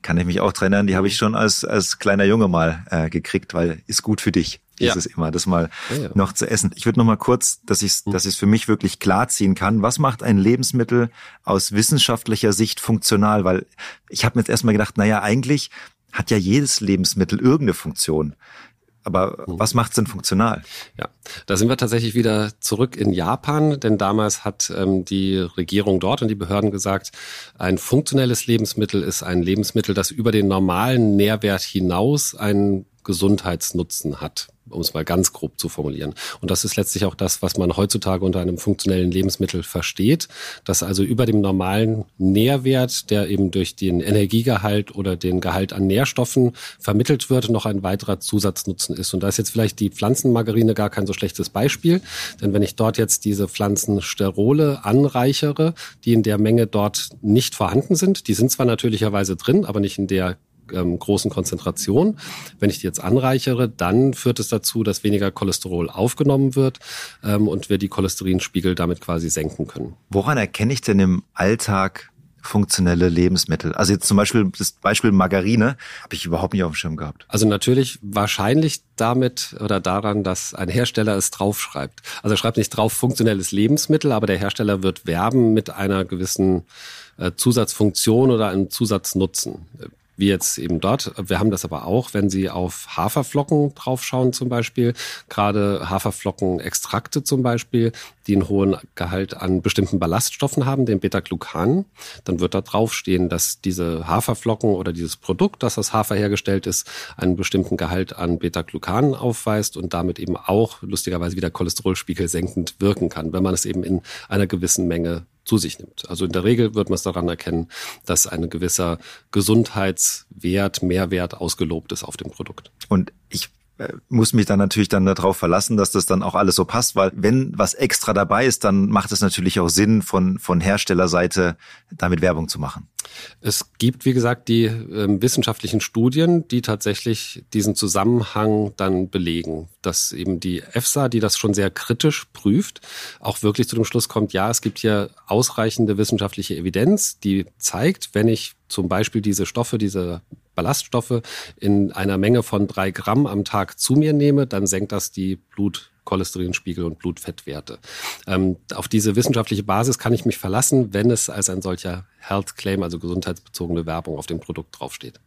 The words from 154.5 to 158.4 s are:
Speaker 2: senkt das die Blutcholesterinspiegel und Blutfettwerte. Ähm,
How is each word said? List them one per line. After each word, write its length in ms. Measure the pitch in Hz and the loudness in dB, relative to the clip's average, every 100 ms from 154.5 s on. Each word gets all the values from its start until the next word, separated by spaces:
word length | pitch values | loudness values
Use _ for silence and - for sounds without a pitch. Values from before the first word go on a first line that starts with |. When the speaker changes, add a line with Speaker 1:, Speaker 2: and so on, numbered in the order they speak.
| 98 98 | -2 -2
Speaker 2:
senkt 260 | 98 101 | -2 -2
das 180 | 101 - | -6 -6
die 260 | - 95 95 | -6 -4 -6
Blutcholesterinspiegel 1500 | _ - 101 - - _ - 95 90 92 90 87 - 85 | _ -4 -4 -4 -18 _ -4 -4 -4 -6 -6 -6 -6 -6
und 140 | 85 80 | -6 -4
Blutfettwerte. 800 | 90 82 - - - 73 - - - - - - - | -8 -6 -12 -12 -12 -12 -14 -18 -16 -14 -12 -12 -2
Ähm, 300 | 92 | 0